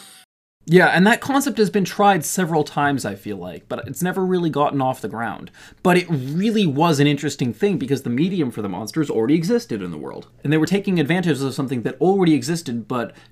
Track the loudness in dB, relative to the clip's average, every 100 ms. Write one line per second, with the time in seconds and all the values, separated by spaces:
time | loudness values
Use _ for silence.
0 | -20 -20 _ _ _ _ 4 6 6 4
1 | 4 2 0 -2 0 0 0 0 -2 2
2 | 4 4 0 -2 0 0 0 0 0 0
3 | -4 -8 -10 -10 -10 -12 -10 -10 -10 -6
4 | -4 -2 0 0 0 0 0 0 -2 -2
5 | -6 -8 -8 -8 -14 -20 -20 -2 2 2
6 | 2 -4 -4 -2 0 2 2 2 2 4
7 | 4 2 -2 -4 -4 0 0 0 -2 -2
8 | -2 -2 0 0 -4 -4 -6 -6 -6 -4
9 | -2 0 2 2 2 0 -2 -6 -6 -8
10 | -10 -14 -18 _ 0 0 2 0 0 0
11 | 2 0 0 0 -2 -4 -4 -4 -4 0
12 | 2 4 4 2 0 -4 -4 -6 -4 -4
13 | -6 -10 -20